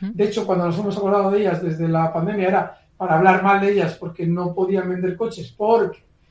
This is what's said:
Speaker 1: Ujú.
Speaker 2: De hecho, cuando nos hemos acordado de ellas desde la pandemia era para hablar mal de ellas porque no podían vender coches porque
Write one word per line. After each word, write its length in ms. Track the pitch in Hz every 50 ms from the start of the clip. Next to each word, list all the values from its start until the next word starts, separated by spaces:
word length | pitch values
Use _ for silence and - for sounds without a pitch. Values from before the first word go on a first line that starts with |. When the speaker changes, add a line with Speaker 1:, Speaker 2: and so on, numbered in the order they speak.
Speaker 1:
Ujú. 120 | 190 202 226
Speaker 2:
De 100 | - 202
hecho, 220 | 208 - 226 185
cuando 220 | 190 180 175 175
nos 120 | 175 160 202
hemos 160 | 208 202 -
acordado 360 | 202 202 190 202 202 196 190
de 100 | 196 208
ellas 200 | 208 185 170 160
desde 260 | 185 165 156 160 165 165
la 240 | 165 160 165 160 -
pandemia 340 | 165 170 202 214 202 185
era 300 | 185 190 185 - - - - _ _ _
para 220 | - 180 180 160
hablar 260 | 160 185 190 185 180 185
mal 160 | 196 196 196
de 120 | 196 202 202
ellas 220 | 196 170 160 -
porque 300 | - 185 165 - - 170
no 280 | 165 170 180 180 170 170
podían 340 | 196 185 185 196 185 180
vender 300 | 180 180 180 185 180 175
coches 340 | - 226 - - 175 127 - -
porque 480 | - 208 214 233 226 196 - - - _ _ _ _ _ _